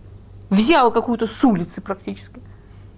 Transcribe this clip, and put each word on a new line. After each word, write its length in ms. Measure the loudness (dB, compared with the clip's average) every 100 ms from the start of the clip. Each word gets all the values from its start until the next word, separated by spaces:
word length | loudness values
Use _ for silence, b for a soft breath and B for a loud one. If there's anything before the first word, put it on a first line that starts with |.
| -20 -20 -20 -20 -2
Взял 420 | 2 4 4 4
какую-то 340 | 2 -2 -4 -4
с 180 | 2
улицы 360 | 2 2 -4 -10
практически. 600 | -10 -10 -10 -14 -16 -20 b b b b b